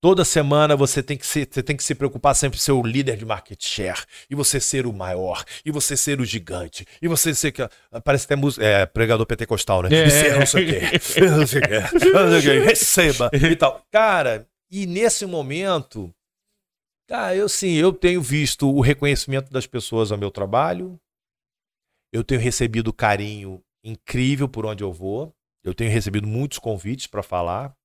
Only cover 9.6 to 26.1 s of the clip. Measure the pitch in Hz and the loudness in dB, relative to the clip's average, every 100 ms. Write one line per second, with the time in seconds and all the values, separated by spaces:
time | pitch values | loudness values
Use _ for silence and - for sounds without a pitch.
9.6 | - 95 90 156 156 143 151 143 139 180 | 0 0 4 4 6 6 4 4 2 2
10.6 | 175 95 - 170 - - 185 156 143 139 | 0 -2 0 -2 -2 4 6 6 2 2
11.6 | 147 107 - 339 349 381 175 - 143 135 | 0 0 2 4 6 6 6 6 6 4
12.6 | 214 - - - 165 135 120 139 156 160 | 4 4 2 4 2 2 0 2 4 4
13.6 | 147 - _ 214 220 185 135 110 - _ | 2 0 _ 2 4 2 0 -2 -8 _
14.6 | _ 185 190 175 226 - 196 170 135 151 | _ -8 -6 0 0 0 -4 -6 -6 -6
15.6 | 196 175 135 113 92 _ _ _ _ _ | -2 -4 -4 -12 -14 _ _ _ _ _
16.6 | _ _ _ _ _ 240 202 185 208 - | _ _ _ _ _ -6 -2 -2 -2 -2
17.6 | 190 160 175 185 175 180 131 147 143 - | 0 2 2 2 0 0 -2 -2 -2 0
18.6 | 139 139 127 143 143 135 - 135 135 131 | 0 2 2 2 0 -2 -2 -6 -4 -8
19.6 | 127 127 - 113 110 104 101 101 98 113 | -6 -8 -6 -2 -2 -2 -6 -6 -2 0
20.6 | 156 180 185 175 _ _ _ _ _ _ | 0 -2 -8 -16 _ _ _ _ _ _
21.6 | _ _ _ _ _ 117 113 131 117 - | _ _ _ _ _ -8 -2 -2 0 -2
22.6 | 131 113 113 - 110 101 104 104 98 92 | -2 -2 -4 -2 0 0 -4 -10 -14 -16
23.6 | _ _ 113 113 - 123 127 139 139 113 | _ _ -18 -18 -8 -2 -2 0 -4 -4
24.6 | 107 104 98 85 95 107 160 _ _ _ | -8 -6 -8 -8 -8 -8 -10 _ _ _
25.6 | - - 117 110 107 | -12 -4 -2 0 0